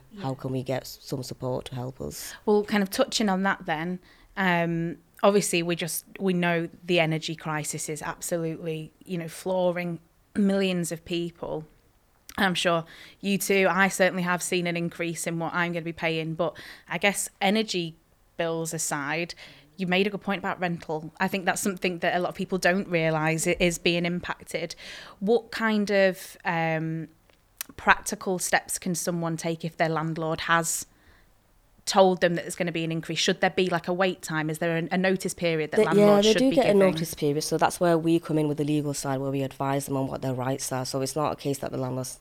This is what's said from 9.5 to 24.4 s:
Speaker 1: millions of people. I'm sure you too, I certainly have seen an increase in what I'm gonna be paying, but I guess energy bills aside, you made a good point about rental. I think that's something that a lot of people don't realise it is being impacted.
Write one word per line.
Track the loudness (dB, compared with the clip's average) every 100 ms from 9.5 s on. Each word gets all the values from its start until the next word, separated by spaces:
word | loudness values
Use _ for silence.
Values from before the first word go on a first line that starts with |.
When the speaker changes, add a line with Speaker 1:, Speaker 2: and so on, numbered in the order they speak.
| 0 2 0 -4 -6 _ _ _ 0
Speaker 1:
millions | 2 4 2 0 -2
of | -6
people. | -6 -4 -4 -8 -8 -8 -10 _ _ _ _ _ -12 -2
I'm | 0 2
sure | 2 0 -2 -12 -20 -6
you | -2 0
too, | 2 4 4
I | 4 2
certainly | 4 2 2
have | -2 -2
seen | 0 -2 0
an | -2
increase | -4 -4 -6 -4 -4
in | -4
what | -2
I'm | -2 -2
gonna | -4
be | -6
paying, | -4 -2 -2 -2 -2
but | -4 -4 -14 -18 -10
I | 0
guess | 0 0 -4 -2
energy | 2 2 0 -2 -4 -8 _ _ _ -4
bills | -2 -2 -4
aside, | -4 -4 -4 -2 -4 -4 -8 -20 -20 -18 -6
you | 0
made | 2 2
a |
good | -2
point | -4 -4
about | -4 -2
rental. | -2 -4 -4 -6 -6 -4
I | -2
think | 0 -2
that's | 0
something | -2 -2 -2 0
that | 0 0
a |
lot | 0
of | -4
people | -4 0
don't | 2 2 0
realise | 0 2 2 2 2 2
it | 2
is | 2 2
being | 0 2 0
impacted. | -2 -6 -10